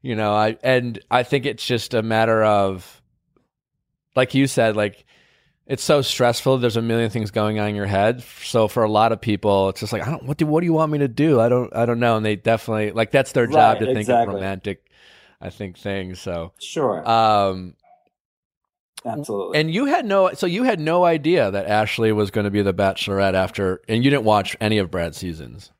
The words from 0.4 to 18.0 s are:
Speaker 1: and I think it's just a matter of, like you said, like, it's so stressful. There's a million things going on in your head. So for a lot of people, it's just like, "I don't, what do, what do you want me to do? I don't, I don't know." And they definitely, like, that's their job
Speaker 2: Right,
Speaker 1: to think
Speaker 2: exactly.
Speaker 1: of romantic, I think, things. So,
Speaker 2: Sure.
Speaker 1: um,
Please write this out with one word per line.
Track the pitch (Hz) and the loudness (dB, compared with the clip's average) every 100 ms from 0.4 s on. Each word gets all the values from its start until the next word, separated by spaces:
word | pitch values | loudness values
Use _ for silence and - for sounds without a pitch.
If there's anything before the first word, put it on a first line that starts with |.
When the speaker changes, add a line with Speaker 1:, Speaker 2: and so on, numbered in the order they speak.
| 110 110 | 0 0
Speaker 1:
and | 127 131 123 113 _ | 0 0 0 -10 _
I | 123 | 0
think | 123 143 131 | 0 -2 -2
it's | 113 - | -6 -4
just | 120 - 120 | -4 -2 -2
a | |
matter | 113 110 113 113 | 0 0 2 2
of, | 107 104 98 92 - _ _ _ _ _ _ _ _ _ _ _ _ - | 4 4 2 -2 -12 _ _ _ _ _ _ _ _ _ _ _ _ -2
like | 131 135 | 0 2
you | 135 | 2
said, | - 113 107 | 2 2 2
like, | 104 - _ _ _ _ _ _ - | -2 -4 _ _ _ _ _ _ -8
it's | 135 | -6
so | - 147 | 2 2
stressful. | 127 - 120 117 - 131 | 2 2 2 2 0 2
There's | 120 110 | 2 -2
a | |
million | 113 113 113 | -2 0 0
things | 107 104 | -2 -4
going | 110 107 107 | -2 -2 -2
on | 104 | -4
in | 104 | -4
your | 98 | -2
head. | 98 107 123 - - | 2 2 0 -10 -16
So | - 117 107 | -4 0 0
for | - | 2
a | 107 | 2
lot | 104 113 | 4 2
of | 110 | 0
people, | 113 101 107 98 95 | -2 -2 2 2 0
it's | - | -2
just | 104 | -6
like, | 113 104 | -6 -6
"I | |
don't, | 160 127 | -8 -8
what | 151 | -4
do, | 151 | 0
what | 151 | 0
do | 175 | 2
you | |
want | 160 156 | 0 0
me | 151 | 0
to | 139 | -2
do? | 117 156 131 | 0 2 4
I | 117 | 4
don't, | 123 123 - | 2 0 -2
I | 120 | -2
don't | 117 | 0
know." | 120 110 | 2 2
And | |
they | 107 104 | 0 -2
definitely, | - 113 - 110 107 | 0 -2 0 -4 -2
like, | 110 110 | -2 0
that's | 139 131 | 0 0
their | 135 120 | 0 2
job | 151 | 6
Speaker 2:
Right, | 120 107 | 6 4
Speaker 1:
to | 110 | 0
think | 123 | -2
Speaker 2:
exactly. | 107 120 110 101 | 0 0 2 -2
Speaker 1:
of | |
romantic, | 95 95 104 95 _ _ - - _ _ | -6 -6 -8 -10 _ _ -20 -20 _ _
I | 92 | -16
think, | - 98 87 | -12 -14 -10
things. | 101 98 92 90 | -8 -6 -8 -10
So, | - 87 82 _ | -8 -8 -8 _
Speaker 2:
Sure. | - 165 131 90 92 | -12 -4 -2 -2 0
Speaker 1:
um, | 113 110 104 98 92 90 _ _ _ | 2 4 4 2 -2 -10 _ _ _